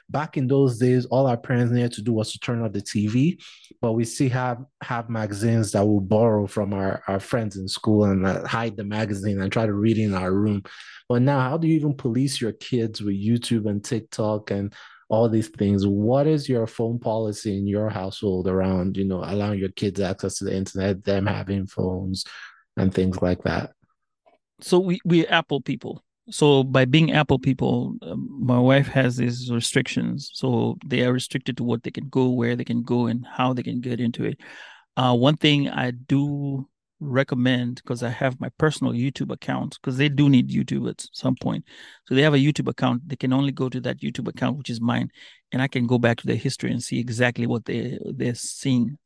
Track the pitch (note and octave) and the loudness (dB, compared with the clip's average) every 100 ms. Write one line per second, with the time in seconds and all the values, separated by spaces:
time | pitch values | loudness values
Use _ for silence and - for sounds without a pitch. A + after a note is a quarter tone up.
0 | - C3+ D#3 D#3 B2+ C#3 C#3 A2+ B2+ B2+ | -8 -6 -4 -2 2 4 4 4 2 4
1 | B2 B2+ C3+ A#2+ - B2 A#2+ A#2+ A#2+ - | 2 2 2 0 0 0 2 2 0 4
2 | G#2+ A2+ G#2+ - - A#2+ A2+ G2+ - G#2+ | 4 4 0 -4 -4 -2 -2 -4 -4 0
3 | G#2 B2 D3+ F#3 - - - - A#2+ A2+ | 2 4 2 2 -8 -20 -20 -4 -2 0
4 | A#2 - C#3 B2+ B2+ A#2+ C3+ _ - A#2+ | -2 0 0 0 -2 -4 -10 _ -8 -6
5 | A2+ A2+ G#2+ G2+ A2+ A2+ G#2 G2+ G#2 G#2 | -4 -4 -4 0 2 2 2 2 4 4
6 | F#2+ G#2+ A#2 G#2+ G2+ - G2+ G2+ F#2+ G2 | 4 4 4 4 0 -2 -2 -2 -2 -4
7 | - G2 - B2 A2 G2 F#2+ - - G#2+ | -2 -4 -2 -2 -2 -6 -8 -4 2 4
8 | G#2 F#2+ F#2 F2+ - A2+ A#2 G2+ G2+ G#2+ | 4 4 2 0 -2 -4 -4 -6 -6 -4
9 | G#2+ G2+ G#2 G2 G2 A2+ A2 G2+ A2 G#2+ | -4 -2 -2 -2 -2 0 0 2 2 2
10 | G#2+ F#2 F#2 F#2+ G#2+ G2+ G2+ - - - | 2 0 0 2 2 0 -4 -16 -20 -14
11 | - B2 C3 C#3+ B2+ E3 E3 D#3+ D3 C#3 | -2 2 4 2 0 0 2 2 2 -2
12 | B2+ A#2 C#3 - A2+ G2+ - B2 A2 G#2 | -2 0 0 -2 -4 -6 -4 -2 -2 -4
13 | G#2 G2 G#2 A#2 - A#2 G#2 G2+ - A2+ | -4 -2 0 0 2 0 0 -4 -4 -6
14 | - - G#2+ G#2+ - G2+ G2+ - - - | -6 -4 -2 -2 -2 -4 -4 -8 -18 -20
15 | - A2 A#2 A2 G#2+ - G2+ G2+ G2 G2+ | -2 2 4 2 -2 0 2 2 2 2
16 | G#2+ C3+ D3 D#3 C3 B2 A2 - A2+ A#2+ | 2 2 2 2 0 -2 -2 -2 -4 -2
17 | A#2+ A2 A2 G2+ A2 G2 G2+ G2+ G#2+ G2 | -2 -2 -2 -4 -4 -2 -2 0 -2 -4
18 | F#2+ - G#2+ F#2 F#2 F#2+ F#2+ F#2 F#2 F#2+ | -6 -4 -2 0 0 0 2 0 0 -2
19 | G2 F#2 D#2 G2+ G#2 G2+ F#2+ - G#2 F#2 | -2 -2 -4 -4 -2 -2 -4 -4 -4 -2
20 | F#2 F#2+ G2 - G2 F#2+ G2 G2 F#2+ G2 | -4 -4 -6 -6 -4 -4 -4 -2 -2 -2
21 | G2+ G2 G2+ G2+ G2 G2+ F#2+ - F#2 F#2 | 0 0 0 -2 -4 -4 -4 -4 -4 -2
22 | F#2+ F#2+ - - - - _ - F#2+ F#2+ | -4 -6 -8 -16 -20 -20 _ -2 0 2
23 | F#2 F2+ F2+ F2+ - E2 - _ _ _ | 2 2 0 0 0 -2 -4 _ _ _
24 | _ _ _ _ _ _ - F3+ F#3 F3+ | _ _ _ _ _ _ 2 4 4 0
25 | - E3+ E3 E3+ - C#3 - C3 - - | 2 4 4 2 2 -4 -4 -8 -8 -14
26 | - _ - - D3 C#3 C3 C3 B2+ D#3 | -16 _ -14 2 4 4 4 2 4 4
27 | D#3 D3 D3+ C3+ C3+ B2+ C#3 B2 C3 - | 4 2 2 2 2 0 0 0 -2 -8
28 | - G#2+ - C#4 B2 B2 B2+ C#3 C#3+ C#3 | -10 -8 -8 -4 0 4 6 4 4 2
29 | B2+ B2+ B2 B2 B2 A#2 - C3+ B2+ B2+ | 0 0 -2 -4 -4 -2 0 -2 -2 -2
30 | A#2 B2 - - C3 A#2 A#2 - D3 B2 | -2 -4 -8 -6 -2 0 0 -4 -4 0
31 | B2 B2+ - - - A#2+ A#2+ A#2 - - | 2 0 -2 -6 -6 -4 -2 -2 -4 -10
32 | C3+ C3+ B2+ B2+ A#2+ A#2+ - A#2+ A#2+ A#2+ | -4 0 2 2 0 -2 -2 -4 0 0
33 | A#2 A#2 A#2+ - B2+ B2+ - B2 B2+ A#2 | 0 -2 -6 -2 -2 -2 -4 -6 -6 -4
34 | A#2 - A2 - - - - - _ - | -4 -2 -6 -6 -12 -20 -20 -20 _ 0
35 | B2+ B2 C3 D#3 D#3 D3 C#3 - B2+ B2 | 2 4 4 4 4 2 2 -2 -4 -6
36 | B2+ C#3 D3 C#3+ C#3+ C3+ C3+ _ _ _ | -2 0 0 -2 -4 -6 -8 _ _ _
37 | D3+ B2+ C#3 B2+ B2+ B2 B2 B2 - A#2 | -2 0 0 0 2 2 -2 -6 -8 -6
38 | A#2+ A#2+ C3+ B2 A#2 - D#3 - C3 A#2+ | -4 -2 -2 -2 -8 0 0 0 -2 0
39 | C3+ - - - - C3 D3 - - C3 | -2 -4 -6 -6 -6 -6 -6 -8 -6 0
40 | D3 C#3 C#3+ C3 C3 - - C2+ A#2+ - | 2 4 6 6 4 0 -2 -2 -4 -8
41 | - - - C3 - A2 - - - - | -14 -6 -4 -2 -2 -6 -8 -18 -20 -20
42 | - C3 D3+ C#3+ C#3+ C#3+ C3 - C3 B2 | -2 2 4 6 4 2 -2 -2 0 0
43 | C3+ C3+ B2+ C3 C#3 C3 B2+ C3 B2 C3 | -4 -6 0 0 0 -2 -4 -4 -6 -6
44 | C#3+ - A2+ - B2 C#3+ C3 A#2 A#2 B2 | -6 -6 -8 -4 -4 -4 -6 -4 -2 0
45 | B2 - - - _ B2+ C3+ C3 A#2+ B2+ | -2 -8 -20 -20 _ -4 -2 -2 0 2
46 | A#2+ A#2 B2 A#2 C3+ - B2+ B2 - B2+ | 4 2 -2 -2 -2 -4 -4 -4 -4 -4
47 | B2 A2+ B2 A#2+ A#2+ A#2+ - A#2+ A#2+ - | -4 0 0 0 -2 -2 -4 -6 -6 -8
48 | - - B2 A#2+ - - C#3 B2 A#2+ D3 | -8 -4 -4 -4 -8 -6 0 2 2 -4